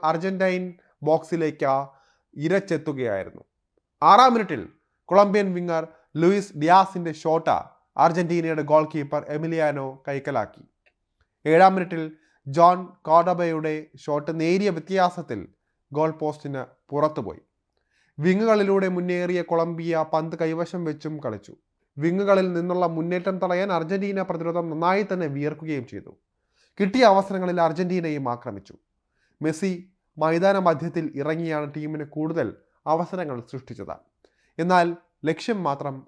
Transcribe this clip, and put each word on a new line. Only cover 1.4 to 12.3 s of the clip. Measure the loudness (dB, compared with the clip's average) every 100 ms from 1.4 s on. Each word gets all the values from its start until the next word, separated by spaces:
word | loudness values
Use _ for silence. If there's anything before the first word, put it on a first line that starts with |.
| -2 -2 0 0 -4 _ _ _ _ -6
ഇരച്ചെത്തുകയായിരുന്നു. | 0 0 0 -4 -4 -4 -4 -4 -6 -14 -20 _ _ _ _ _
ആറാം | 6 8 8
മിനിറ്റിൽ | 4 -2 -6 -8 _ _ _
കൊളംബിയൻ | 2 4 6 2 0
വിങ്ങർ | -4 -4 -4 -6 _ _ 2
ലൂയിസ് | 4 4 -2 -2
ഡിയാസിന്റെ | 6 6 6 -2 -8
ഷോട്ട് | -4 -2 0 0 -2 -4 _ _ 2
അർജന്റീനയുടെ | 4 4 0 0 0 -2
ഗോൾ | 2 2 2
കീപ്പർ | -4 -4 -6 -4
എമിലിയാനോ | -6 -4 -2 -2 -2 -8 -10 -8
കൈക്കലാക്കി. | -6 -4 -4 -4 -10 _ _ _ _ _ _ _ _ 2
ഏഴാം | 6 6
മിനിറ്റിൽ | 6 -2 -6 -8 -12 _